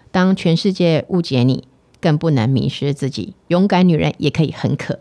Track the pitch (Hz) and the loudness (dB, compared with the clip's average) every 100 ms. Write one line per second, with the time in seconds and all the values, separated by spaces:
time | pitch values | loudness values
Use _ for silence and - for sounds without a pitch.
0 | _ 185 185 190 180 165 202 185 175 156 | _ 0 2 2 0 0 0 0 0 0
1 | - 180 165 131 123 131 - _ _ _ | 0 -2 0 2 2 0 -6 _ _ _
2 | - 151 165 139 113 135 139 - 143 139 | -2 0 0 0 2 0 -2 -4 -4 -4
3 | 135 123 90 - - 175 196 185 185 156 | -6 -6 -10 -10 -2 0 2 4 4 4
4 | 151 - 143 - 151 - 117 143 - - | 0 -2 -2 0 -2 -2 -4 -4 -6 -8